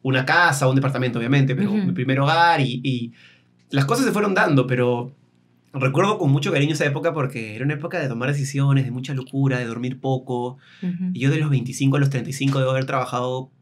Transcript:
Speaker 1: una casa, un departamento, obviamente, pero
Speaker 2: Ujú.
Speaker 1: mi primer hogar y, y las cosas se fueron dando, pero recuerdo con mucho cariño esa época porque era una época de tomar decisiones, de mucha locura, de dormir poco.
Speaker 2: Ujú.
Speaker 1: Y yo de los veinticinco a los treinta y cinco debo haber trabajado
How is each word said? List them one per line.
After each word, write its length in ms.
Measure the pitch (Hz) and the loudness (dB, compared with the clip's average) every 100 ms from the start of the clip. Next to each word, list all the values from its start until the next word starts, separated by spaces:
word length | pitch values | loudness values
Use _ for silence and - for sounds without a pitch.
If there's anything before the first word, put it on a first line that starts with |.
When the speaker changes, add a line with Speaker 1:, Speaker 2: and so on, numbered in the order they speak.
Speaker 1:
una 220 | 135 131 135 | 0 0 2
casa, 420 | 165 175 143 131 | 4 4 4 2
un 60 | |
departamento, 440 | 135 143 131 127 117 | 2 2 0 -2 -2
obviamente, 360 | 117 139 135 | 2 2 2
pero 180 | 139 202 | 2 0
Speaker 2:
Ujú. 140 | 208 185 | 0 0
Speaker 1:
mi 60 | |
primer 260 | 127 127 135 | -2 0 2
hogar 400 | 139 165 170 160 | 2 4 4 4
y, 200 | 120 120 | 0 -2
y 300 | 123 123 117 - - _ _ _ _ | -4 -4 -6 -12 -20 _ _ _ _
las 140 | 139 | 0
cosas 200 | 135 240 | 0 2
se 60 | 247 | 2
fueron 220 | 190 208 | 0 0
dando, 320 | 190 180 139 127 | 2 4 2 2
pero 480 | 123 123 120 127 - _ _ _ _ _ | 0 0 0 -6 -14 _ _ _ _ _
recuerdo 460 | 139 135 139 196 214 | -2 0 2 0 2
con 120 | 156 | 2
mucho 220 | 139 196 | 2 2
cariño 200 | 151 147 | 0 0
esa 100 | 156 | 0
época 300 | 147 135 170 | 0 0 -2
porque 400 | 156 131 120 110 | -2 -4 -6 -10
era 100 | 110 | -4
una 100 | 139 | -4
época 240 | 151 170 175 | -4 -6 -6
de 80 | 139 | -4
tomar 220 | 117 131 | -2 -2
decisiones, 540 | 143 135 139 139 135 | -2 -4 0 2 2
de 60 | 120 | 0
mucha 240 | 123 135 | -6 -6
locura, 440 | 135 127 139 135 123 | -8 -6 0 0 0
de 60 | |
dormir 360 | 117 117 127 131 | -4 -4 -6 -4
poco. 580 | 135 131 131 123 123 127 _ - | -4 -4 -4 -4 -4 -8 _ -8
Speaker 2:
Ujú. 280 | 180 175 185 | -6 -4 -6
Speaker 1:
Y 60 | 170 | 0
yo 100 | 135 | 0
de 80 | 160 | 0
los 120 | 151 | 0
veinticinco 460 | 131 113 - 135 143 | 0 -2 0 2 4
a 40 | |
los 100 | 139 | 2
treinta 200 | 131 110 | 0 -6
y 20 | |
cinco 260 | 135 135 139 | -2 0 0
debo 140 | 131 | 0
haber 120 | 131 | 0
trabajado 680 | 131 139 123 127 127 131 135 _ | -2 -2 -2 -4 -4 -4 -8 _